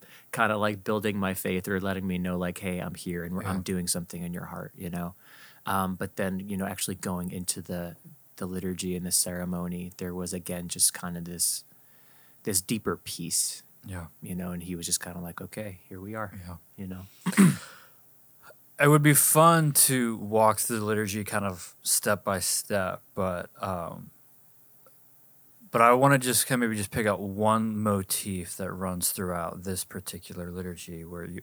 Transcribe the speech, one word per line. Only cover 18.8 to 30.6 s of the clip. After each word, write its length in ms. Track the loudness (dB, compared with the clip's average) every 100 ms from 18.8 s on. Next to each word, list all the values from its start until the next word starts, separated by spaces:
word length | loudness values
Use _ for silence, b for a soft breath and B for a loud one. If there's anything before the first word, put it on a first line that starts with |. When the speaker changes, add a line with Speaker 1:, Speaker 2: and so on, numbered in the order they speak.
| 8
Speaker 2:
would 140 | 8
be 100 | 8
fun 580 | 6 6 8 8 8 6 6 4
to 300 | 4 2 0
walk 420 | 2 6 6 6
through 200 | 0 0
the 60 | 2
liturgy 380 | 2 0 -2
kind 220 | -2 -2 -2
of 300 | -4 -12 -8
step 440 | 0 2 2 2 2
by 140 | 0
step, 600 | 0 -2 0 0 0 -4 -8
but, 360 | -4 -2 -2 -6 -8
um, 460 | -4 -4 -6 -10 -16 -20 _ _ -20 _ _ -20 -20 -20 -20 -20 _ _ _ _ -4
but 100 | 6
I 120 | 8
wanna 240 | 10 8 6
just 280 | 4 2 2
kinda 200 | 2 2
maybe 100 | 0
just 140 | -2
pick 140 | 0 0
out 140 | 0
one 560 | -2 0 4 4 2 0
motif 800 | 2 0 0 -4 -4 -6 -6 -6
that 140 | -6
runs 400 | -4 -4 -2 -2
throughout 520 | -2 -2 -2 -4 -6
this 200 | -6 -6
particular 680 | -6 -10 -10 -14 -12 -10 -8
liturgy 520 | -8